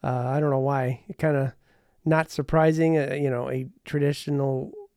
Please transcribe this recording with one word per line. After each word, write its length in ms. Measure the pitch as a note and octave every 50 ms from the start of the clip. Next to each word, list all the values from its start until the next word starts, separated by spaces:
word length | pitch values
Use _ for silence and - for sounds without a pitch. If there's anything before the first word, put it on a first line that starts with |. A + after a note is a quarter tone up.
| -
Uh, 220 | C#3+ B2+ B2+ B2 B2+
I 120 | C3 D3
don't 120 | D3+ D3
know 80 | C#3 C3+
why. 420 | C3 C#3 C#3 C#3 C3 B2+ B2+ A#2+ _ -
It 100 | G3+ _
kinda 380 | - D#3+ D3 C#3 C3+ C3 - _ _ _ _ _ _ _ _ _ _
not 240 | D#3+ D#3 D#3+ D#3+ -
surprising, 680 | - - C#3+ - - D#3+ D#3+ D#3+ D#3+ D#3+ E3 D#3+ D#3+ D#3
uh, 160 | C#3+ C#3 C#3
you 160 | C#3+ C#3+ C#3
know, 200 | B2+ A#2+ B2 C3+
a 180 | C3 C3 C3 C3 - _ _
traditional 880 | - - D3 C#3+ C#3+ D3 - - - D3 C#3+ C#3 C#3 C3+ C3 C#3 G#3+ - G#4+ G4+ - _